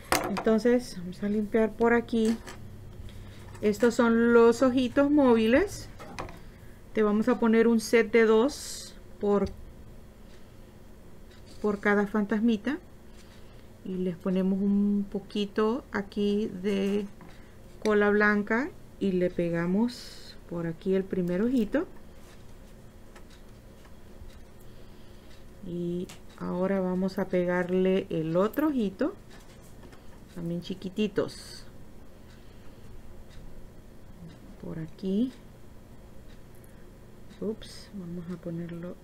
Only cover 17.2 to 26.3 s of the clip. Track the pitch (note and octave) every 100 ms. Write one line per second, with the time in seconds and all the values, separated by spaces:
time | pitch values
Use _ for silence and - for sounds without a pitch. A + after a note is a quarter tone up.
17.2 | - - - - - - G#3+ G#3 G#3 G#3
18.2 | G#3 G#3 G#3 A3+ E4+ - - - G3 F3+
19.2 | F3+ F3+ E3+ E3+ F3 G3 B3 - - -
20.2 | - - - E3+ E3 E3 F#3+ F#3+ F#3+ F#3
21.2 | F3 F3+ A#3+ C4 G3+ C#4+ F#4+ - - -
22.2 | - - - - - - - - - -
23.2 | - - - - - - - - - -
24.2 | - - - - - - - - - -
25.2 | - - - - F#3 F3 F3 F3 F3+ -
26.2 | -